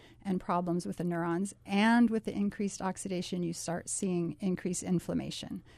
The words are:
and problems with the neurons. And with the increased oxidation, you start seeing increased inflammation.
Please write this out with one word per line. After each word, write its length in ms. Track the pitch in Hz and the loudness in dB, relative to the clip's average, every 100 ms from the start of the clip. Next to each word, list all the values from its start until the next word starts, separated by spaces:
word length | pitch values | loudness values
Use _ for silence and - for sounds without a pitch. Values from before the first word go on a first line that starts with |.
| - - | -20 -10
and 160 | 196 180 | -4 -2
problems 460 | - 175 180 175 202 | 0 0 0 -2 -2
with 100 | 190 | -4
the 80 | |
neurons. 500 | 180 170 170 170 196 - | -2 0 0 0 -2 -6
And 460 | - 196 220 233 233 | 0 4 6 8 6
with 140 | 220 | 4
the 100 | 214 | -2
increased 480 | - 202 - 202 - | -2 -2 0 -4 -2
oxidation, 600 | 190 185 196 180 - 180 | -4 -4 -4 -4 -2 -2
you 100 | 175 | -2
start 360 | 170 - 170 - | -4 -4 -4 -4
seeing 480 | - 202 175 170 151 | -2 0 0 0 -2
increased 420 | 196 180 180 180 | -2 -2 -2 -4
inflammation. 800 | - 175 - 165 139 - - 190 - | 0 0 0 -2 -4 -8 -8 -10 -12